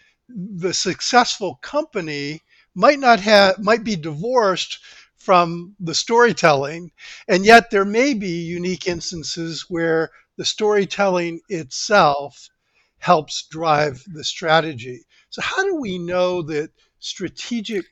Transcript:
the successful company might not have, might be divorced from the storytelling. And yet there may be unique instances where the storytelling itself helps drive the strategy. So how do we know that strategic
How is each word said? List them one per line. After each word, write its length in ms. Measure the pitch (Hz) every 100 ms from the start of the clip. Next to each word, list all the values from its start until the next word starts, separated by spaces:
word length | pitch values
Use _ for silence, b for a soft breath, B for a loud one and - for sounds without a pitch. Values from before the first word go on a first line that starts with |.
| _ _ _
the 440 | 240 190 185 180
successful 840 | - 196 151 - 247 240 - 185 139
company 800 | - 294 311 208 160 147 143 156 _ _ _ 180
might 240 | 233 294
not 200 | 262 226
have, 360 | 202 208 196 190
might 240 | 196 233
be 120 | 233 190
divorced 840 | 160 147 220 254 202 175 - - b b b _
from 580 | - 185 170 170 175 _
the 160 | 165 156
storytelling. 960 | - 233 240 175 170 139 143 165 175 _ B B -
And 160 | 190
yet 280 | 196 233 233
there 140 | 202 196
may 280 | 214 277
be 300 | 220 196 170
unique 440 | 165 175 175 180 185
instances 800 | 170 - 175 139 - 165 151 -
where 440 | 170 165 160 156 b b -
the 80 | 165
storytelling 960 | - 214 208 190 - 202 180 170 165 _
itself 1000 | 185 143 - - 208 156 143 143 - - _ _ _ _ _
helps 480 | - 175 147 - -
drive 560 | 160 165 147 151 127 -
the 100 | 151
strategy. 800 | - - 170 160 156 127 127 123 _ _ _
So 100 | -
how 220 | - -
do 120 | 392 330
we 220 | 233 180
know 440 | 170 180 180 180
that 280 | 151 151 160 _ _ _
strategic 840 | - - 180 - - 233 202 208 -